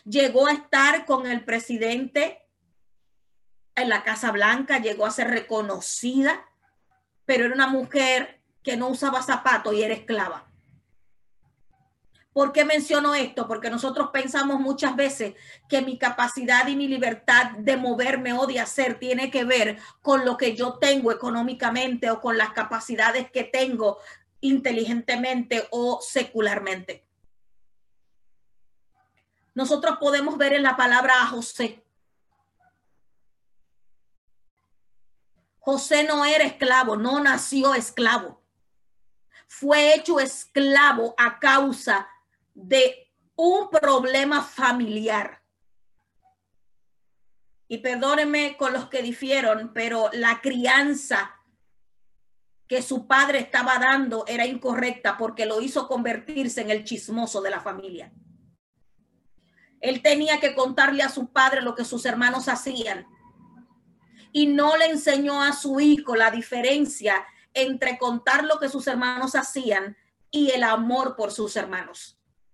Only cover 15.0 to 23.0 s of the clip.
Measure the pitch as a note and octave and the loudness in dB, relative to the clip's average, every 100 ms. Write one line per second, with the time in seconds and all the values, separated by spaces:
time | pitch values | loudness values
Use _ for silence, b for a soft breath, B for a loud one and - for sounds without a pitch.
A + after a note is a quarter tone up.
15 | C#4 C4+ G3+ - B B - C4+ C4 B3 | -2 -2 -8 -10 B B -2 -2 -2 -2
16 | B3 A#3+ A#3+ C4+ A#3+ B3 C4 C#4 C#4 C4 | -2 0 -2 -2 2 2 2 -2 -2 -2
17 | A#3+ A3 - A#3+ A#3 G#3 G#3+ B3+ B3+ A3+ | -2 -2 4 4 4 -2 0 0 0 -2
18 | B3+ C4 B3+ B3 C4+ B3 A3+ - B3+ A#3 | -2 -2 -2 -2 -2 -2 -4 -2 -2 -2
19 | B3+ B3+ C4 C4 A#3+ B3+ G#3+ G#3+ B B | -4 -2 -2 -2 2 2 2 -2 B B
20 | - C4+ B3+ A#3+ B3 A3+ B3+ - C#4 C#4 | 2 2 2 0 -2 -2 -4 2 2 4
21 | A#3 G#3+ B3 A#3 B3 B3 A#3 A#3+ B3+ A#3+ | 2 -2 -4 -4 -4 -2 -2 -2 -4 -2
22 | A#3 A3+ A#3+ A3 G#3+ A#3 G#3+ A3+ - A3 | -2 -2 -2 0 0 -2 -6 -6 -6 0